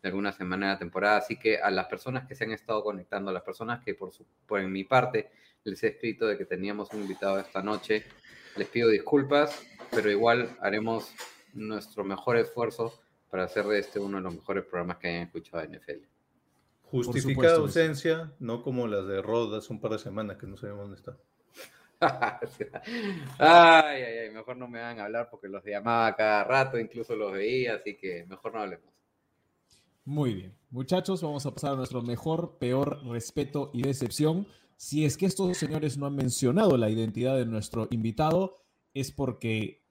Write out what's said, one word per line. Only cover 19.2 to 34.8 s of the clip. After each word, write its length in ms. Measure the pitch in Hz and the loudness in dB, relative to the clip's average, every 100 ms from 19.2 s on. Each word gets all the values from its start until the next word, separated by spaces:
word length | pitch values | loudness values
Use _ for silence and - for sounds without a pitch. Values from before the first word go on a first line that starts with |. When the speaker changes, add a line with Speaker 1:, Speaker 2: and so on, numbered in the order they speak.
Speaker 2:
Rod 340 | 98 117 113 107 | 0 0 0 -6
hace 180 | - | -8
un 80 | 107 | -8
par 100 | 113 | -4
de 80 | 107 | -4
semanas 380 | 101 101 107 95 | -6 -8 -8 -10
que 100 | 98 | -14
no 80 | 98 | -12
sabemos 280 | 104 101 | -12 -12
dónde 120 | 101 95 | -14 -14
está. 220 | - - _ _ _ - - _ _ _ | -16 -18 _ _ _ -20 -20 _ _ _
Speaker 1:
<laughs> 1400 | 165 - 113 - 117 - - - - 240 202 180 135 131 | 0 2 -2 -2 -10 -8 -10 -10 -8 -6 -6 -6 -10 4
Ay, 640 | 151 170 165 160 151 139 | 10 12 12 10 8 0
ay, 160 | 120 117 | -6 -6
ay, 100 | 110 | -8
mejor 260 | 110 110 127 | -10 -12 -12
no 100 | 123 | -10
me 120 | 117 | -10
hagan 200 | 117 117 | -10 -8
hablar 280 | 104 117 120 | -6 -4 -6
porque 180 | 110 101 | -10 -12
los 140 | 98 107 | -12 -6
llamaba 500 | 101 113 117 113 104 | -2 2 4 4 4
cada 280 | 107 104 | 4 4
rato, 360 | 101 131 131 120 | 4 2 2 0
incluso 360 | 113 117 113 110 | -4 -8 -6 -4
los 160 | 104 | -4
veía, 440 | 98 104 127 120 110 | -2 -2 -2 -2 -4
así 200 | 104 101 | -8 -10
que 280 | 95 85 85 | -10 -10 -12
mejor 280 | 95 113 | -12 -10
no 80 | 110 | -8
hablemos. 320 | 101 87 _ _ _ _ _ _ _ _ _ _ _ _ - | -8 -10 _ _ _ _ _ _ _ _ _ _ _ _ -6
Speaker 3:
Muy 280 | 147 135 | -2 -2
bien. 200 | 98 95 - _ | -2 -10 -20 _
Muchachos, 500 | 123 131 180 180 190 | -10 -2 -2 0 -4
vamos 240 | 165 147 139 | -4 -6 -6
a 80 | |
pasar 200 | - 147 | -6 -4
a 20 | 135 | -4
nuestro 260 | 123 127 | -4 -6
mejor, 560 | 117 120 160 160 - - | -6 -4 -2 -2 -4 -6
peor, 480 | 123 131 143 143 123 | -2 0 0 -4 -8
respeto 640 | 117 - - 143 147 139 | -8 -6 -6 -4 -4 -4
y 80 | 123 | -2
decepción. 680 | 131 135 117 - 151 170 202 - _ | -2 -2 -4 0 2 2 -4 -14 _
Si 260 | _ | _